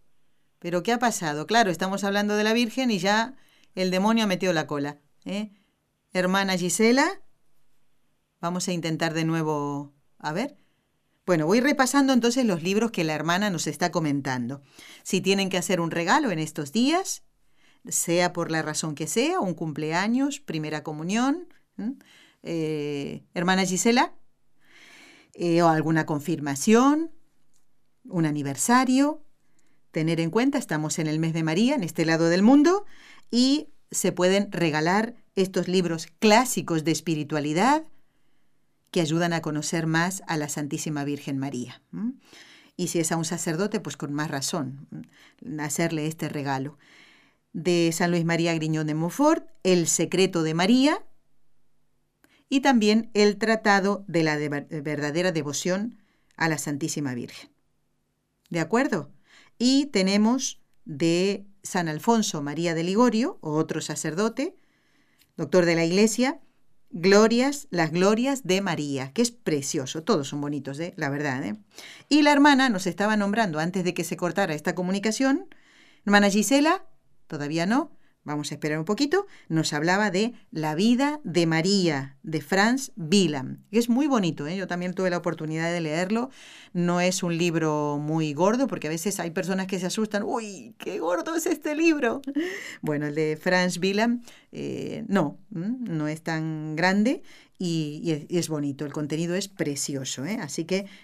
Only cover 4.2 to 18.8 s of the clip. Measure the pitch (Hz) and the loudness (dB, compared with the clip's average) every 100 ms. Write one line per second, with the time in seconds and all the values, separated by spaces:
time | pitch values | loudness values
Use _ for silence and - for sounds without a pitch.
4.2 | 214 180 190 165 143 147 143 147 _ _ | 2 0 0 0 -2 -4 -6 -8 _ _
5.2 | 185 196 214 - _ _ _ _ _ 185 | -10 -8 -8 -14 _ _ _ _ _ 0
6.2 | 180 196 190 185 175 170 220 247 320 392 | 2 2 0 0 0 2 4 4 2 -2
7.2 | - _ _ - - - _ _ _ _ | -14 _ _ -20 -20 -20 _ _ _ _
8.2 | _ _ 175 180 175 180 160 160 165 156 | _ _ -6 -4 -4 -2 -2 -2 -2 0
9.2 | 160 160 156 151 143 143 139 _ _ _ | 0 0 0 -2 -4 -6 -10 _ _ _
10.2 | 151 160 269 - _ _ _ _ _ _ | -6 -4 -6 -10 _ _ _ _ _ _
11.2 | - 175 151 226 269 294 254 285 269 262 | 0 2 4 4 4 2 2 2 4 4
12.2 | 240 240 240 170 165 202 233 233 160 151 | 2 2 0 0 0 0 0 0 -2 -2
13.2 | 156 175 208 165 - 143 175 175 156 143 | -2 0 0 -2 -4 -2 -2 0 -2 -2
14.2 | 139 127 120 139 - - - - - 185 | -4 -4 -6 -8 -14 -20 -20 -18 -4 -2
15.2 | 190 196 190 185 170 180 165 156 170 262 | 2 0 0 -2 0 0 0 -2 2 2
16.2 | 285 165 156 - 143 220 262 330 381 - | 2 -2 -4 -6 -4 0 2 2 -2 -8
17.2 | - _ _ _ _ _ - - - 170 | -14 _ _ _ _ _ -6 -4 0 2
18.2 | 180 170 156 160 151 151 | 2 0 -4 -2 -4 -4